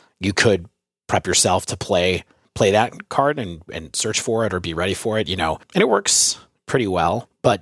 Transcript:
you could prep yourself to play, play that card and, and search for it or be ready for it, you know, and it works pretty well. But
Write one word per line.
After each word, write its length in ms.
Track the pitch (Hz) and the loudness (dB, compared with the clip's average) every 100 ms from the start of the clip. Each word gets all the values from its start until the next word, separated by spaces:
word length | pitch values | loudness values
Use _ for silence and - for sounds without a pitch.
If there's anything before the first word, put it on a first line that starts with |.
| _ - | _ -6
you 140 | 95 | -4
could 340 | - 117 92 85 _ _ _ - | 2 2 2 -2 _ _ _ -4
prep 180 | 98 92 | -2 0
yourself 380 | 87 101 92 - | 0 2 0 -2
to 100 | 95 | -8
play, 460 | - 92 92 90 - _ _ | -2 0 2 0 -6 _ _
play 180 | - 107 | 0 2
that 380 | 104 120 - - | 4 2 -4 -6
card 300 | - 143 151 | 0 0 0
and, 220 | 101 82 - | -6 -10 -12
and 220 | 80 80 - | -12 -10 -6
search 240 | 110 107 | -4 -4
for 240 | - 113 110 | -2 0 0
it 80 | |
or 60 | 90 | -2
be 140 | 85 | -4
ready 200 | 82 92 | -2 -2
for 240 | 92 117 110 | -2 -2 -2
it, 80 | 101 | -2
you 80 | 92 | -2
know, 240 | 80 78 - | -2 -4 -4
and 80 | 185 | 0
it 80 | 220 | 2
works 480 | - - - - - - _ - | 2 2 2 0 -2 -12 _ -2
pretty 200 | 139 104 | 0 0
well. 400 | 90 82 110 - _ | 2 2 0 -6 _
But 200 | 127 104 | 0 0